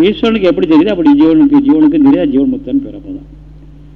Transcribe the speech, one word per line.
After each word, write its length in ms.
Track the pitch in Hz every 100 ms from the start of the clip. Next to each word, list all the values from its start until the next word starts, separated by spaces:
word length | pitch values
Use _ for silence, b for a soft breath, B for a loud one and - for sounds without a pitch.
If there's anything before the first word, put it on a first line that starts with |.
| 180
ஈஸ்வரனுக்கு 420 | 208 226 220 185
எப்படி 160 | 185 175
தெரியுது? 260 | 156 196
அப்படி 180 | 190 151 143
ஜீவனுக்கு, 400 | 160 160 143 143 135
ஜீவனுக்கும் 400 | 156 151 156 139
தெரியாது, 240 | 143 160
ஜீவன் 180 | 131 139
முக்தன் 300 | 123 117 131 107
பிறப்பதான். 440 | 101 95 92 - - - - - - -